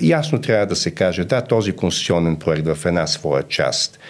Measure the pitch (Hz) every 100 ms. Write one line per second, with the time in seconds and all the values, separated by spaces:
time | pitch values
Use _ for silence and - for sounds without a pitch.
0 | 160 165 151 117 - 110 101 87 - -
1 | 92 87 87 131 - 113 101 90 90 -
2 | - 87 82 80 - 78 78 78 90 85
3 | 78 - 78 69 65 - 69 64 - -
4 | -